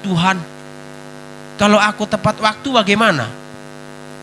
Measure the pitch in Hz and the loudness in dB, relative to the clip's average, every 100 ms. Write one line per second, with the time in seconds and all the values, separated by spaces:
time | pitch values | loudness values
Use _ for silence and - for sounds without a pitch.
0 | 196 170 185 185 - - - - - - | 0 2 2 0 -4 -14 -16 -16 -16 -16
1 | - - - - - - 208 208 208 208 | -16 -16 -16 -16 -14 2 4 6 4 2
2 | 214 208 214 - 214 214 277 247 202 202 | -2 0 0 2 0 0 2 4 4 4
3 | 226 151 110 - - - - - - - | 4 4 -2 -8 -14 -16 -16 -14 -14 -14
4 | - - | -14 -14